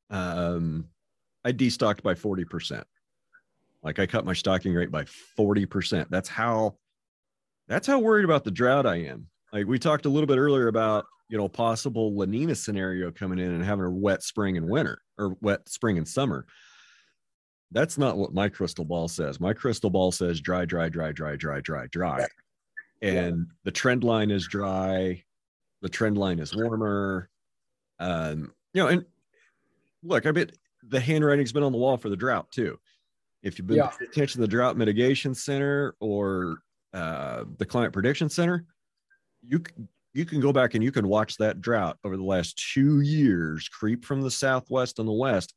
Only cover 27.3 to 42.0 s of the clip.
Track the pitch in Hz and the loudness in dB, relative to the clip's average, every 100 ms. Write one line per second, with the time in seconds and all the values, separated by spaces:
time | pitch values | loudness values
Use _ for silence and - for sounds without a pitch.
27.3 | _ _ _ _ _ _ _ 87 85 80 | _ _ _ _ _ _ _ -4 -4 -4
28.3 | 78 73 - _ 185 151 180 - _ _ | -6 -8 -14 _ 2 4 4 0 _ _
29.3 | _ _ _ _ _ _ _ 165 143 156 | _ _ _ _ _ _ _ 0 0 2
30.3 | 156 - - _ _ 117 131 123 156 151 | 2 0 -6 _ _ -4 -2 2 2 4
31.3 | 143 127 139 143 120 131 127 110 98 127 | 4 2 0 0 2 2 0 -2 -2 0
32.3 | 110 - - 101 - _ _ _ _ _ | -2 -2 -4 -4 -4 _ _ _ _ _
33.3 | _ 101 - 92 147 135 - 123 156 143 | _ -8 -6 0 2 2 -2 -6 -2 -2
34.3 | 123 110 117 123 117 110 104 127 135 139 | 0 0 2 2 2 2 4 4 2 -2
35.3 | 127 - 139 143 143 139 - 107 101 98 | -6 -4 -2 0 0 -2 -4 -4 0 0
36.3 | 92 90 78 _ _ _ 92 80 78 69 | 0 -2 -6 _ _ _ -8 -6 -4 -6
37.3 | 58 55 - 101 123 117 95 117 147 151 | -6 -10 -8 -4 0 0 2 0 0 -2
38.3 | - 170 175 170 _ _ _ _ _ _ | 0 0 0 -6 _ _ _ _ _ _
39.3 | _ 120 156 165 - 107 _ _ 135 165 | _ -2 -2 -2 -12 -18 _ _ -6 -2
40.3 | 151 139 135 123 113 120 131 101 107 107 | 2 4 4 4 2 2 2 2 2 0
41.3 | - 107 95 110 113 85 - | 0 0 0 0 0 0 -4